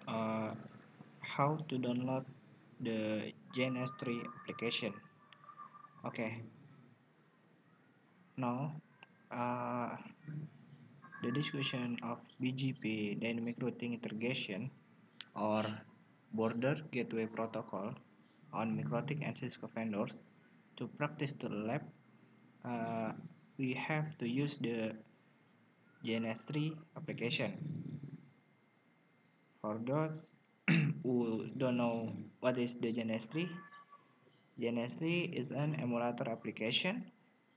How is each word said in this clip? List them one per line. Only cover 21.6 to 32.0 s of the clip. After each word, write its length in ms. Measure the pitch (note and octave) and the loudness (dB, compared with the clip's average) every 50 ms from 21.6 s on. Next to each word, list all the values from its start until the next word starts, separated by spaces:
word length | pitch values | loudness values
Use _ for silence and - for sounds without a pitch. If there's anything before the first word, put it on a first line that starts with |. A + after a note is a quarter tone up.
| G#2+ A2+ B2+ D#3 - - - - - - - - - - - - - - - - - | 0 0 0 0 -2 -6 -14 -18 -20 -20 -20 -20 -20 -20 -20 -20 -20 -20 -20 -10 -6
uh, 480 | B2 A#2+ A#2 A2+ A2+ A2+ A2+ A2 A2 - - - - - - - - - - | -4 -2 -2 0 0 0 0 0 -2 -2 -4 -10 -12 -16 -18 -20 -16 -4 -2
we 160 | C3+ B2+ B2+ | 0 0 0
have 420 | - - - D#3 D#3 D3+ D3+ - - | -2 -2 0 0 0 0 0 -2 -2
to 100 | B2 A#2 | 0 0
use 280 | A#2+ C3+ D3 D3 - - | 2 2 2 2 0 0
the 360 | A#2 A#2 A#2 A2+ A2 A2 - - - - - - - - - - - - - - - - - _ - - - - - | 0 0 0 0 0 -2 -2 -6 -12 -18 -20 -20 -20 -20 -20 -20 -20 -20 -20 -20 -20 -20 -20 _ -20 -20 -18 -8 -2
J 100 | A2+ A2+ | 0 0
N 100 | A2+ A2+ | 2 2
S 160 | A2+ A2 - | 0 -2 -4
three 340 | - - D3 D3+ D3+ D#3+ D#3 - - - - | -4 -2 0 2 2 0 0 -4 -12 -12 -12
application. 600 | - - - G#2 - A2+ A#2+ - - B2 G2+ F#2 - - - - - - - - - - - - - - - - - _ _ _ _ _ _ _ _ _ - _ _ _ _ _ _ - - _ _ _ _ _ - | -10 -6 -6 -4 -2 0 2 2 2 2 0 0 -4 -4 -4 -4 -4 -4 -6 -6 -8 -8 -10 -12 -12 -16 -18 -20 -20 _ _ _ _ _ _ _ _ _ -20 _ _ _ _ _ _ -20 -20 _ _ _ _ _ -6
For 200 | - G#2+ G#2+ A2+ A#2 | -4 -2 -2 -2 0
those 500 | B2+ C#3 D#3 D#3 D#3 D#3 - - - - - _ _ _ _ - - | 2 2 2 2 2 0 -2 -4 -6 -8 -12 _ _ _ _ 4 6
<clears throat> 340 | E3 D#3+ D3 C#3 - - | 6 8 6 4 2 2
who 440 | - B2+ B2 A#2+ A#2 A2+ A2 G#2+ - - - | 2 4 4 4 4 4 2 0 -2 -2 0
don't 200 | C3 C3+ B2+ B2 | 2 4 4 6
know 360 | A#2+ A#2+ A#2 A#2 A#2 | 6 4 4 4 2